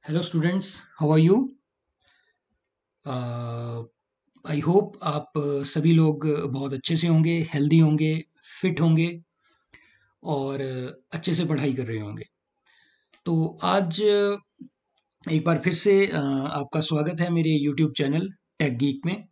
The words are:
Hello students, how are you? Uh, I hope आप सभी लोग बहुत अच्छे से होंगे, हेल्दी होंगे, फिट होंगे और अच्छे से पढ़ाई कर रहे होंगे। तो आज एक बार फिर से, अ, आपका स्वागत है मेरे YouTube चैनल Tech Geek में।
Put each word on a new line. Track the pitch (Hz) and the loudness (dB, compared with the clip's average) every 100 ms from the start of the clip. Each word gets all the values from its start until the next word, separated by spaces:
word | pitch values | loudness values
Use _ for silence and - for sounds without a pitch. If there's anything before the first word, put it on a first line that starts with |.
| - | -2
Hello | 156 175 | -4 -2
students, | 165 165 185 180 - - - | 0 0 0 -4 -10 -14 -4
how | 151 | 2
are | 156 160 | 6 6
you? | 208 269 - _ _ _ _ _ _ _ _ _ _ _ _ _ _ - | 4 2 -6 _ _ _ _ _ _ _ _ _ _ _ _ _ _ -10
Uh, | 127 120 120 117 117 120 117 117 _ _ _ _ _ - | -8 -6 -8 -8 -8 -8 -10 -12 _ _ _ _ _ -6
I | 151 151 | -2 2
hope | 185 208 - | 2 2 -6
आप | 170 147 - 156 | -6 -6 -6 -6
सभी | 143 143 139 - 160 | -4 -4 -2 0 4
लोग | 165 160 151 156 147 165 | 6 4 2 -2 -2 -4
बहुत | 135 139 | -6 -6
अच्छे | 135 - 160 | -6 -2 0
से | 170 | 2
होंगे, | 160 160 170 165 | 2 2 0 -2
हेल्दी | 147 147 165 | -2 4 6
होंगे, | 156 151 156 156 - _ - - | 6 4 0 -2 -8 _ -20 -4
फिट | 185 165 | -4 0
होंगे | 165 160 170 170 _ _ _ _ _ - _ _ _ _ | 2 2 0 -4 _ _ _ _ _ -20 _ _ _ _
और | - 143 135 139 135 127 127 - _ | -6 -4 -4 -6 -6 -8 -10 -14 _
अच्छे | 165 185 | -6 -2
से | 170 | -2
पढ़ाई | 160 147 143 | 0 -2 -2
कर | 127 117 | -2 -4
रहे | 113 | -6
होंगे। | 104 107 - _ _ _ _ _ _ _ _ _ | -8 -10 -14 _ _ _ _ _ _ _ _ _
तो | - 165 160 - | -2 0 0 -2
आज | 180 190 180 160 208 202 202 202 _ _ - _ _ _ _ _ - | 0 2 0 0 2 4 2 -2 _ _ -20 _ _ _ _ _ -2
एक | 160 | -2
बार | 160 165 | 0 0
फिर | 180 | 0
से, | - 208 196 196 | 0 4 4 4
अ, | 160 139 135 135 | 0 -2 -2 -2
आपका | 147 139 160 | -6 -4 -2
स्वागत | 156 156 151 165 | 0 0 0 -2
है | 175 | 0
मेरे | 170 160 156 143 | 0 2 2 0
YouTube | 143 156 - | 0 0 0
चैनल | 139 151 190 - _ _ | 0 0 -2 -10 _ _
Tech | 147 120 | -2 0
Geek | 143 135 165 | -2 -2 -6
में। | 202 - | -6 -12